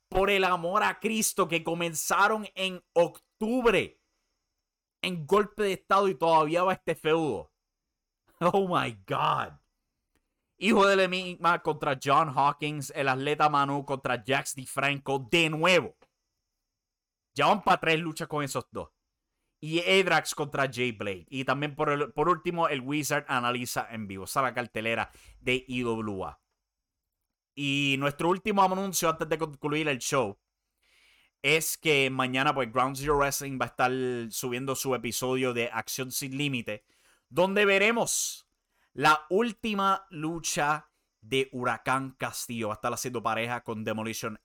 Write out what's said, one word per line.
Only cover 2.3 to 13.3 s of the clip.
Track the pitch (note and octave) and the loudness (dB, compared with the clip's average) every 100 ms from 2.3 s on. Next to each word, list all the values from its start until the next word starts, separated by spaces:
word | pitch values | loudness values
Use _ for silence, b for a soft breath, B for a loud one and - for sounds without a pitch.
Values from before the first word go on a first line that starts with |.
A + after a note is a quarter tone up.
| A3 G#3 | 2 -4
en | - F#3+ F3+ - | -6 -6 -6 -2
octubre | E3+ E3+ - _ _ A3 B3+ A#3 F#3 F#2+ - _ _ _ _ _ _ _ _ _ _ | 2 2 0 _ _ -2 2 4 2 0 -8 _ _ _ _ _ _ _ _ _ _
en | F#3 F3 C#3+ | -8 -8 2
Golpe | G3 G#3 - | 2 2 -2
de | G3+ | -2
Estado | F#3 _ G3 G3+ | -2 _ 2 2
y | |
todavía | D#3+ E3 D#3+ D#3 E3+ | 2 4 4 4 2
va | F#3 | 0
este | F3+ - | 0 -4
feudo. | D#3+ D#3 D#3+ D#3 F#2+ D#2 _ _ _ _ _ _ _ _ _ | -2 2 2 2 -4 -8 _ _ _ _ _ _ _ _ _
Oh | E3+ G3 F#3+ | 0 2 2
my | D#3+ B2+ G#2+ F#2+ | 0 -2 -6 -6
God. | C3+ D3+ C#3 A2+ D3 _ _ _ _ _ _ _ _ _ _ | -2 0 -2 -4 -10 _ _ _ _ _ _ _ _ _ _
Hijo | F#3 G#3+ G3 | 2 6 6
del | G3 | 6
Enigma | F#3 F#3 F3+ F3 E3 E3+ | 4 0 -6 -2 0 2
contra | - D3+ D3+ C3 | 0 -2 -2 -2
John | C#3+ C#3+ D#3 | 2 2 2
Hawkins, | C3+ C#3 D3 D3+ D3+ C#3 | 2 2 0 -6 -6 -8
el | D#3 C#3 | -2 0
atleta | C3 C#3 | 0 -2